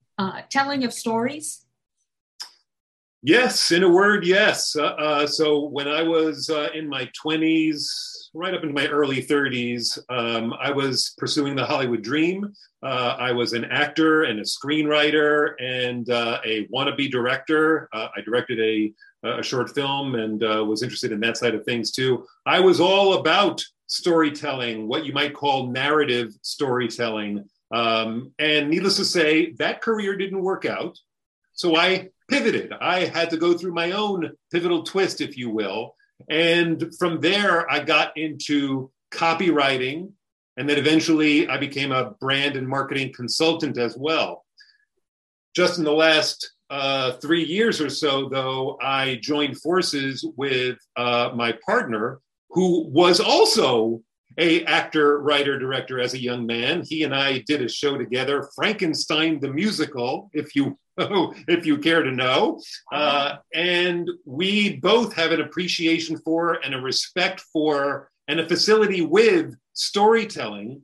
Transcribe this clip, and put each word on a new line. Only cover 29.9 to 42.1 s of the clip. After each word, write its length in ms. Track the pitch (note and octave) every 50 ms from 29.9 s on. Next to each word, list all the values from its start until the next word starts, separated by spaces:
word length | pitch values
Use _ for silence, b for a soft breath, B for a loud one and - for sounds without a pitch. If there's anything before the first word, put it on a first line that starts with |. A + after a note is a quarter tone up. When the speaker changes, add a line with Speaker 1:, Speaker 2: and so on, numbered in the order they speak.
| A3+ G#3+ G3+ G3 G3
Speaker 2:
didn't 260 | F3+ G3 F#3+ F#3 F#3+
work 240 | F3+ F#3+ F#3+ F#3 -
out. 340 | C3 G#2 F#2+ B2+ - - - _ _ _ _ _ _ _ _ _ _ _
So 220 | - F#3 F3 D#3+
I 340 | D#3+ F3 F#3 F#3 F#3 F#3 - - _ _ -
pivoted. 440 | C4 C#4+ A3+ A3+ D3+ G#2+ A2 G#2+ G#2 -
I 240 | A#2+ D#3+ F3+ F#3 E3+
had 240 | - - E3 E3+ E3
to 80 | E3+
go 200 | D#3+ E3+ F3 F3
through 160 | E3+ F3 F#3 E3+
my 180 | E3+ E3+ F3
own 400 | F#3+ G#3 G#3+ G#3 G3 F3+ D#3 C#3 - - _ _
pivotal 320 | - F3 E3+ F3+ F3 E3 D#3+
twist, 380 | - - F#3+ F#3+ E3+ - -
if 160 | D3 C#3 C#3+
you 120 | C3 B2 A#2+
will. 460 | G#2+ A2 G#2 F#2+ G2 A2 A#2+ B2 - _ _ _ _ - - -
And 640 | D3 D#3 E3+ E3 E3+ E3+ E3+ E3 D#3+ C3+ D#3+ D#3+ -
from 220 | - F3+ F3 E3 D3
there, 500 | C3+ E3+ G3 G3+ G#3 F#3+ F3 E3+ E3+ -
I 120 | C3+ D3 C3+
got 320 | - D#3 D#3 - - -
into 760 | D3+ D#3 D#3 C#3+ C#3+ - - D3 C#3+ C#3 C3+ C3+ C3 C3 - _ _ _ _
copywriting. 1000 | - - E3+ E3 E3 E3+ F#3+ E3+ D3+ D3 C#3 C3+ C3+ B2+ B2+ C3 C#3+ E3 F#3 G3 - _ _ _ _ _ _ _ _
And 120 | - C3+ C#3+
then 80 | D3
eventually 720 | C#3+ C3+ D3+ D#3+ D#3+ - - D#3+ D3+ D#3 D3+ D3 D3+ E3+ -
I 80 | C3
became 340 | C#3 D3 C#3+ - C#3 C#3 C#3
a 200 | C3 C3 B2 G#2+